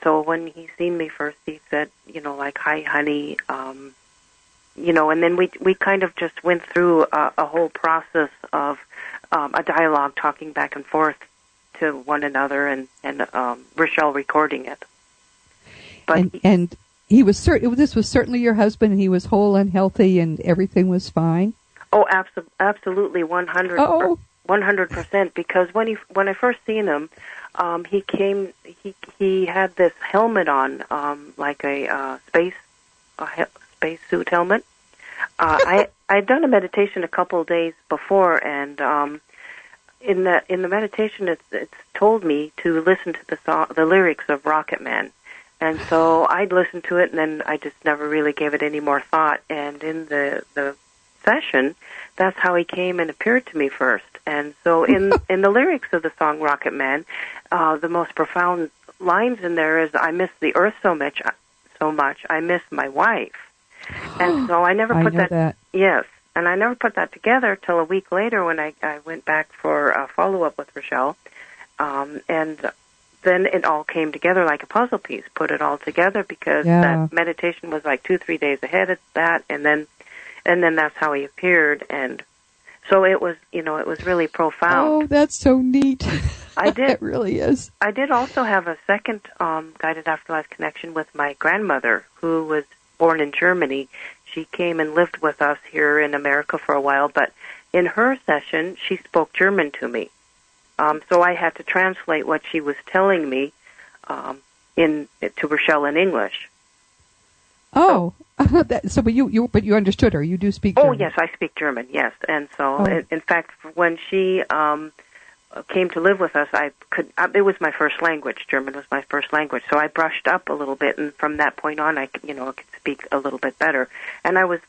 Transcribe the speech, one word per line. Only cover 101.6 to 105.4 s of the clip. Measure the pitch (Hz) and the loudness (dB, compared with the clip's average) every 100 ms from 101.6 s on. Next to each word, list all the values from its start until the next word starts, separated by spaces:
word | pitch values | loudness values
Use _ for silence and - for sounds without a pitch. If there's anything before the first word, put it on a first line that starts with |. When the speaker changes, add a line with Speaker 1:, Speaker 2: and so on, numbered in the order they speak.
Speaker 1:
translate | - 185 185 185 - 156 - | -4 0 0 -2 -4 -2 0
what | 156 - | -4 -2
she | 165 | -6
was | 147 143 - | -4 -6 -2
telling | 185 196 180 143 | 2 4 2 0
me, | 131 143 - _ - - - - | -4 -4 -8 _ -20 -20 -16 -12
um, | 135 139 139 _ _ _ - | -10 -10 -14 _ _ _ 2
in, | 165 151 139 _ 101 | 2 0 -6 _ -10
to | - | -6